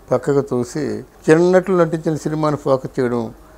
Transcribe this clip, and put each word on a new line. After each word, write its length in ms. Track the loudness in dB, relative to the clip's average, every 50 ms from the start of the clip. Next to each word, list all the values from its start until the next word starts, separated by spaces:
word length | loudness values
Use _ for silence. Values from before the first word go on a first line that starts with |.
| -6 -2
పక్కకు 300 | -2 -2 0 0 0 0
తోసి 600 | 0 -2 -2 -4 -4 -4 -6 -6 -6 -6 -6 -8 -10 -14 -20 -2 2 4
చిన్న 280 | 4 6 6 4 4
నటులు 200 | 2 2 2 2
నటించిన 380 | 2 2 0 0 -4 -4 -4 -4
సినిమాని 400 | -4 -4 -4 -4 -2 -2 -2 -2
ఫోకస్ 440 | -2 0 0 0 0 0 -4 -4 -2
చేయడం 340 | -2 0 -2 -2 -4 -6 -10 -16 -20 -20 -20